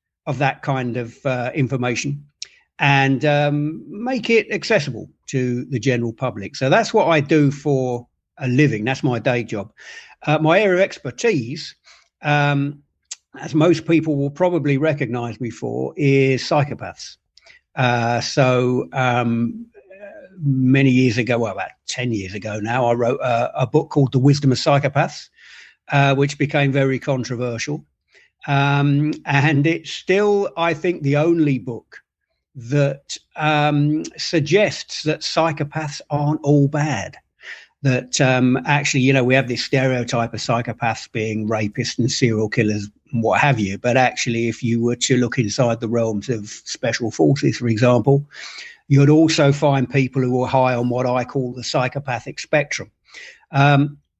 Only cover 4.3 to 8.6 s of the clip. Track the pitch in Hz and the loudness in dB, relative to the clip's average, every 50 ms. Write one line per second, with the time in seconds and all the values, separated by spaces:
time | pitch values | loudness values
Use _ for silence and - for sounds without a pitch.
4.3 | 233 220 208 - 214 190 - - 226 196 143 143 117 104 95 - _ _ _ - | 2 2 2 0 -4 -6 -2 0 0 0 0 -2 -8 -10 -12 -14 _ _ _ -6
5.3 | - 131 127 123 123 120 127 - 135 117 98 123 123 120 117 117 110 - 131 127 | -4 -2 -2 -2 -2 -4 -6 -6 -6 -4 0 0 0 0 -2 -4 -6 -6 -6 -6
6.3 | - 107 98 95 - - 135 131 160 226 220 - - 214 175 160 165 156 143 147 | -6 -6 -10 -10 -8 -4 0 2 2 2 2 2 2 2 2 4 4 2 2 4
7.3 | 170 156 147 139 139 - - 151 139 131 131 127 123 120 123 _ _ _ _ _ | 4 4 4 4 0 -2 -2 -2 0 0 0 -2 -4 -6 -10 _ _ _ _ _
8.3 | _ - 139 127 123 131 | _ -8 -4 0 2 4